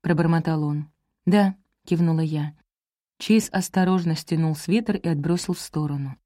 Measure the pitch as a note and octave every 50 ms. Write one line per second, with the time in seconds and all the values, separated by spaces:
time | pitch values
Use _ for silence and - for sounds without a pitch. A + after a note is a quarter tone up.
0 | - - F3 D#3 E3 E3 E3 E3 E3 E3 D#3+ D#3 D3+ D3 D3 D3+ D3 - _ _
1 | _ _ _ _ _ F3+ F#3 G#3 G3+ F#3+ F#3+ _ _ _ _ _ _ - F3+ E3
2 | F3 E3 E3 D#3+ D#3+ D3+ D#3 D3+ D3 D3+ D3+ _ _ _ _ _ _ _ _ _
3 | _ _ _ _ - - G#3+ A3 G#3+ - - F#3+ F3+ - - F#3+ F#3 F3+ F#3 F#3
4 | E3+ E3+ D#3+ - - - E3 D#3+ E3 D#3+ D#3 D3+ - - F#3 A#3 A3+ - G#3 -
5 | - E3+ D#3+ C#3+ C#3+ D#3+ F3 F3 - - F3+ - - - - D#3 D3+ D3 C#3+ C#3
6 | C#3 C#3 C#3 _ _